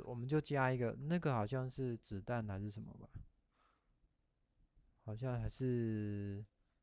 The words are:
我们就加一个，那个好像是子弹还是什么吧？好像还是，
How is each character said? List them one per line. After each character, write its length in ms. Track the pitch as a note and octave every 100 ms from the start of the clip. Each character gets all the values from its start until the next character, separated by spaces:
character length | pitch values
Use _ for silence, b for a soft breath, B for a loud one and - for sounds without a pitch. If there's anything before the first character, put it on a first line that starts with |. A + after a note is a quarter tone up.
我 100 | -
们 140 | A#2+ B2
就 120 | D3+
加 320 | - C#3+ C3
一 60 | B2+
个， 180 | A#2 G#2+
那 180 | C#3+ F3
个 160 | D#3+
好 140 | B2 G#2
像 200 | C3 B2+
是 300 | B2 B2+ A#2
子 240 | - G2+
弹 260 | F#2+ A#2+ G#2+
还 120 | G2
是 100 | G#2
什 100 | G#2
么 140 | -
吧？ 160 | - - - - _ _ _ _ _ _ _ _ _ _ _ _ _ _ _ - _ -
好 100 | G#2+
像 260 | C3 B2
还 80 | A2+
是， 960 | - C3 A#2+ A2+ G#2+ G#2 G2+ G2+ G2 G#2+ _ _ _